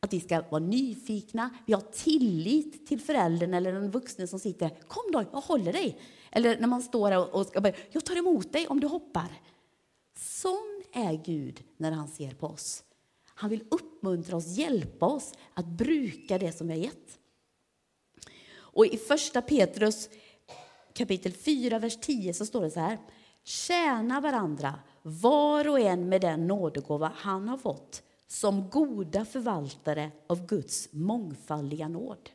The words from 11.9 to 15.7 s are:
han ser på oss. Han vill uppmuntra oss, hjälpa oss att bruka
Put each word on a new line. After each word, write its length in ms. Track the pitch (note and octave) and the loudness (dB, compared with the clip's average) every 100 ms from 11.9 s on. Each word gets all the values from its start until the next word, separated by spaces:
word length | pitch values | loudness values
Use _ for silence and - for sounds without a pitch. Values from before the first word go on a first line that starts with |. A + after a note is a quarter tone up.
han 180 | D#3+ D3 | -4 -8
ser 260 | - C#3+ | -10 -12
på 120 | C3 D3+ | -8 -10
oss. 380 | D#3 - - - _ _ _ _ | -8 -10 -10 -14 _ _ _ _
Han 160 | - G#3 | -8 -4
vill 140 | A3 - | -4 -2
uppmuntra 680 | F4 - - F#3+ F3+ E3 F3 | -4 -4 -6 -2 -2 -2 -4
oss, 100 | E3 | -4
hjälpa 600 | F#3 D#4 A#3+ C#3 - F3 | -2 0 0 -2 0 2
oss 260 | C#4+ - - - | 2 -6 -16 -14
att 120 | - | -8
bruka 720 | E3+ | -8